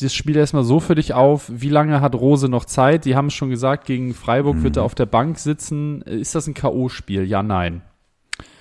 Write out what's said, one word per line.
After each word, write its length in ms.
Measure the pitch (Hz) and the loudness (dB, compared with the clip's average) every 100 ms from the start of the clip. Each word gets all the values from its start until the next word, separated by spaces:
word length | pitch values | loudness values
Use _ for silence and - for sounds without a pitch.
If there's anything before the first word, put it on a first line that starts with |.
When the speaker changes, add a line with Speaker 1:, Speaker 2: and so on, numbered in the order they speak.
Speaker 1:
das 140 | 135 | -4
Spiel 220 | - 151 151 | -4 0 2
erstmal 280 | 147 147 | 2 2
so 160 | 120 156 | 2 2
für 140 | 160 | 2
dich 180 | 156 143 | 0 2
auf. 380 | 123 139 147 - | 4 4 4 -2
Wie 140 | 120 139 | -6 0
lange 320 | 147 151 147 | 2 2 2
hat 140 | 139 | 2
Rose 340 | 117 131 143 135 | 2 4 4 2
noch 160 | 123 | -2
Zeit? 400 | - - 131 160 | -2 2 4 4
Die 100 | 135 | 2
haben 120 | 131 143 | 0 0
es 80 | |
schon 160 | - 135 | -2 -4
gesagt, 360 | 120 131 143 - | -2 -2 -2 -4
gegen 280 | 127 127 | -4 -4
Freiburg 480 | 117 - 123 143 - | -6 -2 0 2 0
wird 160 | 123 123 | 0 0
er 40 | |
Speaker 2:
Mhm. 40 | 113 | -2
Speaker 1:
auf 80 | |
der 120 | - 120 | -2 0
Bank 320 | 117 147 160 | 2 0 -2
sitzen. 600 | 147 151 - 147 147 147 | -4 -6 -6 -6 -6 -8
Ist 320 | - 107 - | -8 -8 -4
das 120 | 160 147 | -6 -6
ein 80 | |
K-O-Spiel? 720 | 139 135 131 127 - - 98 | -4 -2 0 -4 -6 -6 -4
Ja, 180 | 95 101 | -2 -2
nein. 400 | 104 92 85 85 - _ _ _ _ - - _ | 0 -2 -2 -6 -14 _ _ _ _ -18 -18 _